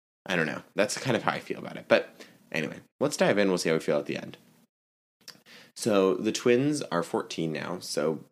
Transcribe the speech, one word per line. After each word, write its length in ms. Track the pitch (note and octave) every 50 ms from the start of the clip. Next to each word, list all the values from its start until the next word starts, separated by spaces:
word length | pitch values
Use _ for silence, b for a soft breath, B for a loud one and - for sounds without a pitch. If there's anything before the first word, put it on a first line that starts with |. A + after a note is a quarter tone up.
| _ _ _ _ -
I 100 | - F#2
don't 120 | E2+ D#2+ D2+
know. 140 | - - - _ -
That's 220 | F#2+ G2+ - - -
kind 180 | - C3+ A#2 G2
of 60 | F2
how 80 | E2
I 80 | D2 -
feel 200 | - - - -
about 180 | - - - F2
it. 80 | E2+ -
But 380 | A#2 G2+ - - - B B B B B B _
anyway, 280 | - D#2+ D2+ - - - - _ _ -
let's 180 | B2+ C#3 - -
dive 200 | F#3+ E3 A2 G2+
in. 80 | G#2 F#2+
We'll 100 | F2+ -
see 120 | - E2+
how 60 | D#2+
we 60 | D#2
feel 160 | - - D#2 C#2+
at 60 | -
the 120 | - C#2 -
end. 200 | - - - - _ _ _ _ _ _ _ _ _ _ _ _ _ _ _ _ _ - b b b b b b b b b
So 380 | - - A2+ G#2 G2 F#2+ F#2+ F2
the 180 | - G2+ A2
twins 520 | G#2+ - - B2 A#2+ B2 C#3 D3 D3+ D3 -
are 180 | - E2+ E2+
fourteen 500 | E2 - - A2 - - - - E2 D#2+
now, 280 | D#2 C#2 - - F2 F2+
so 440 | - - - - D2 D#2+ D#2+ C#2+ - _